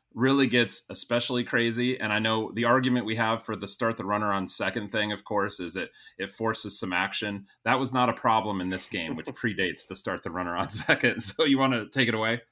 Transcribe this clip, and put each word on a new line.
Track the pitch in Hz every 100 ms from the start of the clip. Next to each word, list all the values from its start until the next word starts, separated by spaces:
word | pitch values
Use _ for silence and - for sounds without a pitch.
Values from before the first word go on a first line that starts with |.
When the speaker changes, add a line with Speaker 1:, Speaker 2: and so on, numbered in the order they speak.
| _ 107
Speaker 1:
really | 131 139 131
gets | 120 113 - -
especially | 101 - 120 - 123
crazy. | 120 127 117 117 123 127
And | 107
I | 107
know | 110 110 110
the | 110 117
argument | 127 127 123 107
we | 113
have | 110 113
for | - 107
the | 101
start | - 117 113
the |
runner | 98 104 104
on | 98 92
second | - 95 110 104
thing, | 110 104
of | 104
course, | - 104 101 -
is | 87 90
it, | - - - -
it | 98
forces | - 113 110 104 -
some | 95
action. | 90 98 - 104 101 - _
That | 113 127
was | 127
not | 127 123
a |
problem | 113 120 110 104 98
in | 92
this | 92 -
game, | 95 80 80
which | 139
Speaker 2:
<laughs> | 127
Speaker 1:
predates | 117 98 90 80 -
the | 92
start | - 90
the | 92
runner | 87 87 87
on | -
<laughs> |
second. | 110 - 147 123 110
So | - - 151
you | 135
wanna | 135 120 104
take | 135 120
it | 110
away? | 110 117 -